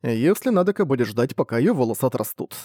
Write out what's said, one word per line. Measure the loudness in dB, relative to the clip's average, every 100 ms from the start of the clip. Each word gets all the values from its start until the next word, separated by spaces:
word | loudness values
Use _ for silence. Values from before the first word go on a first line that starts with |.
если | -2 2 2 2 2
Надека | 2 2 0
будет | 0 2 0
ждать, | 0 -2
пока | -2 -2 2
её | 2
волосы | 2 0 0
отрастут. | -2 -2 -6 -8 -12 -12